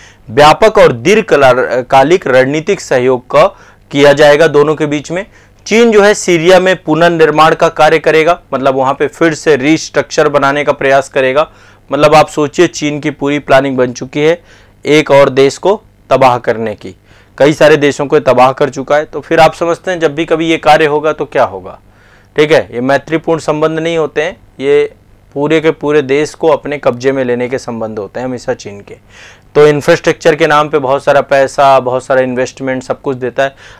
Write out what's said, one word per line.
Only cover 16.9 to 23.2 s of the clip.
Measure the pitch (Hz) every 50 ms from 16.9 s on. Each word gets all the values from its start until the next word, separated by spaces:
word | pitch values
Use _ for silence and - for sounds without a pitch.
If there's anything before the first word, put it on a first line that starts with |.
| 92 - _ _ _ _ _ _ _ -
कई | 135 151 156
सारे | - 160 147 156 147
देशों | 143 143 131 - 147 135
को | 156 151
तबाह | 123 135 123 123 127 131
कर | 127 - 147 131
चुका | 127 139 131 - 147 151
है। | 156
तो | - - 147
फिर | 127 - 165 160
आप | 165 156 -
समझते | - 175 170 165 - - 185
हैं | 180 165
जब | 160 151 143
भी | 156 170
कभी | 160 170 156 165 165
ये | 160 147
कार्य | - 156 151 156 160
होगा | 143 147 151 147 156 151
तो | - 147
क्या | - - 139 117
होगा, | 95 95 95 90 113 - - _ _ _ _ _ _ _ _ _ _ _ 147
ठीक | 151 151
है। | 156 131 98 95 113
ये | 120
मैत्रीपूर्ण | 127 131 139 135 - - 160 160